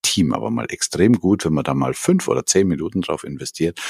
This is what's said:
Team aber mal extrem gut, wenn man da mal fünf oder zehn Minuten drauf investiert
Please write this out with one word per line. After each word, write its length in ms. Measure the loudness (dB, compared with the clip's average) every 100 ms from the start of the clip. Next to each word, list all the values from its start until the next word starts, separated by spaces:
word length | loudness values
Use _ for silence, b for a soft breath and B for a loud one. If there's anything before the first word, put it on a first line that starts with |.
Team 320 | -2 2 2
aber 180 | 0 -2
mal 140 | -4 -4
extrem 440 | -6 -4 2 4
gut, 320 | 4 4 2 2
wenn 80 |
man 100 | 0
da 100 | 0
mal 200 | 0 -2
fünf 340 | -2 2 2 2
oder 180 | -2 2
zehn 220 | 2 2
Minuten 340 | 0 -4 -4
drauf 220 | -4 -6
investiert 560 | -8 -10 -12 -4 -4 -2 B